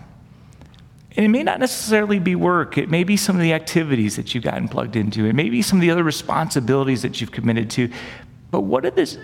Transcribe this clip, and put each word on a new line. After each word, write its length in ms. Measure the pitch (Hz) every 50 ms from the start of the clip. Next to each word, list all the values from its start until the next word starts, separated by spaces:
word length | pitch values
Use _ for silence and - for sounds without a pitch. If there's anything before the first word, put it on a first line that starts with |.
| - - - - - - - - - - - - - - - - - - - - - - -
And 80 | - 214
it 40 | 214
may 160 | 220 262 311
not 160 | - - -
necessarily 580 | 262 254 - - - 214 220 214 208 208 208 202
be 160 | 170 185 180
work. 420 | 170 170 175 180 170 139 - -
It 140 | 143 147 -
may 140 | 156 170 175
be 120 | 185 208
some 200 | 196 - - 185
of 60 | 180
the 100 | 170 165
activities 640 | 160 156 160 - - 170 165 151 135 117 107 104 101
that 180 | 131 117 - -
you've 80 | 123
gotten 240 | 110 - - - 120
plugged 300 | 110 - - 120 117 107
into. 300 | 113 104 107 104 110 107
It 80 | 107 113
may 140 | 139 165 -
be 140 | 170 240
some 160 | 202 - 196 185
of 40 |
the 80 | 170 170
other 100 | 165 175
responsibilities 1000 | 170 156 143 - - - - 147 160 160 - 147 120 107 131 139 135 135 131 110
that 180 | - - - -
you've 100 | 117 -
committed 400 | - - 113 117 113 113 110 110
to. 200 | - - 123 117 - - - - - - - - - - - -
But 120 | - 175
what 360 | 196 190 233 262 - - - 370
is, 180 | 320 - - -